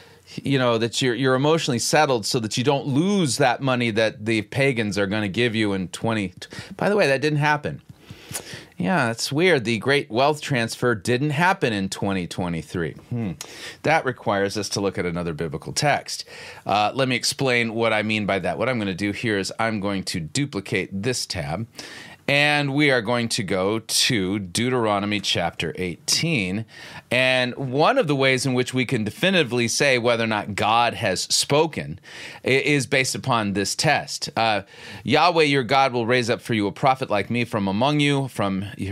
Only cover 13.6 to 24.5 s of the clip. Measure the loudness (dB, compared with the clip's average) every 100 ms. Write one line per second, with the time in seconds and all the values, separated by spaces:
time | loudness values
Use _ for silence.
13.6 | -16 -4 2 2 0 -4 -2 0 0 -2
14.6 | -4 -2 -2 -2 -2 -2 -4 -4 -6 -6
15.6 | -6 -2 2 0 -2 -10 -12 -16 -18 -10
16.6 | -2 2 2 0 0 0 -2 0 0 2
17.6 | 0 0 2 2 0 0 0 0 -2 -2
18.6 | -2 -2 -2 -2 -4 -2 -2 -2 -2 -4
19.6 | -2 -2 -2 -4 -4 -6 -4 -4 -4 -6
20.6 | -4 -4 -2 -4 -4 -4 -4 -6 -4 -6
21.6 | -8 -12 -16 -16 -18 -8 0 2 4 2
22.6 | 0 2 2 2 2 0 0 -2 -2 0
23.6 | 0 -2 -2 0 2 2 0 -2 -4